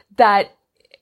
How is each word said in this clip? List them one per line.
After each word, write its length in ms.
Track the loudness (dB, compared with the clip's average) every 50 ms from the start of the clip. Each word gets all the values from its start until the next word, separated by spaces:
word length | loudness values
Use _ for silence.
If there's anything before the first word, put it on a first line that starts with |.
| _ _ _
that 400 | 0 0 0 0 -2 -4 -6 _ _ _ _ _ _ _ _ -20 _